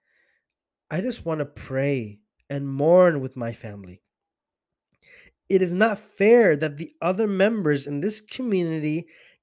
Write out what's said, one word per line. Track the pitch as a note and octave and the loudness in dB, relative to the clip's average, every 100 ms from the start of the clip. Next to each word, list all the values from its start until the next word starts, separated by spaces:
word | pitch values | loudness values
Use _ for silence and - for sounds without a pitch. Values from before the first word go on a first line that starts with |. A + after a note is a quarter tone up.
| _ _ _ _ _ _ _ _ _ | _ _ _ _ _ _ _ _ _
"I | D#3+ | -6
just | A#3 - E3+ | -4 -6 -6
want | D#3 | -4
to | C#3+ | -6
pray | - - C3 C#3 C3+ G#2+ G#2 _ _ _ | -10 -6 -2 0 -2 -4 -12 _ _ _
and | C#3 C#3 | -8 -6
mourn | C3+ D3+ F3+ F3+ D3+ | 0 4 6 6 4
with | C3 C3 | -6 -8
my | A#2 | -8
family. | A2+ A2 G2+ F#2 F#2 _ _ _ _ _ _ _ _ _ _ _ - _ _ _ | -8 -14 -14 -16 -20 _ _ _ _ _ _ _ _ _ _ _ -20 _ _ _
It | G3 | 0
is | F3+ | 0
not | F3+ A3 G#3 | 2 0 0
fair | - _ G3+ A#3+ G#3 D3 | -10 _ 4 6 6 2
that | D3 C#3+ | -2 -6
the | D#3+ _ | -12 _
other | E3 F#3+ A3 | -4 -2 -2
members | F#3+ G3+ A3+ D#3+ C#3+ - | 2 0 2 0 -2 -2
in | C#3+ | -6
this | F#3+ G#3 | -4 -6
community | - - B3+ F#3+ E3 D#3+ D3+ D#3 E3 _ _ _ | -10 -10 -2 -2 0 -2 -4 -4 -8 _ _ _